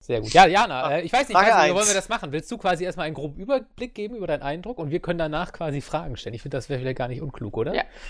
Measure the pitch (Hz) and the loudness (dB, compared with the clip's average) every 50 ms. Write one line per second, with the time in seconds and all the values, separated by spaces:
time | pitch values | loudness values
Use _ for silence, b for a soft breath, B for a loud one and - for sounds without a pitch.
0 | _ - 120 113 110 110 - 165 190 175 170 196 240 208 147 127 143 151 139 160 | _ -2 -2 -2 -2 6 8 10 10 10 8 4 4 2 0 -2 0 0 0 0
1 | 180 165 - 254 285 - 214 180 196 220 226 190 156 151 180 190 214 208 202 196 | -2 2 2 2 2 4 4 6 6 8 6 6 6 6 4 2 2 2 2 0
2 | 180 - 226 220 - 151 135 156 160 - 240 226 - 190 180 160 180 180 175 175 | -2 -2 -6 -6 -6 -6 -6 -6 -6 -6 -10 -4 0 0 0 0 -2 -6 -6 -6
3 | 165 156 160 135 139 156 139 - 190 226 277 262 - _ _ - 240 240 - - | -6 -6 -6 -8 -8 -10 -10 -10 -4 -2 -2 -2 -4 _ _ -12 -12 -12 -8 -10
4 | 208 214 240 233 190 165 156 139 131 139 147 170 180 208 247 233 165 143 143 175 | -10 -8 -8 -8 -4 -4 -4 -4 -4 -6 -6 -6 -8 -12 -10 -8 -6 -4 -4 -4
5 | 170 - 175 170 165 156 151 156 175 180 - - 170 156 139 143 - - - 151 | -2 -4 -2 -2 -2 -2 -2 -4 -4 -4 -6 -6 -4 -4 -4 -4 -6 -4 -6 -6
6 | 170 160 120 104 - 117 113 117 - 143 139 135 120 - 143 127 123 131 127 - | -4 -6 -10 -8 -10 -10 -10 -10 -10 -6 -6 -6 -6 -6 -6 -4 -4 -4 -4 -4
7 | 127 120 123 113 165 143 - - 117 104 - 110 113 143 190 240 - - B B | -4 -6 -4 -8 -8 -10 -10 -8 -10 -8 -4 -2 -2 -2 0 -2 -4 -4 B B
8 | B | B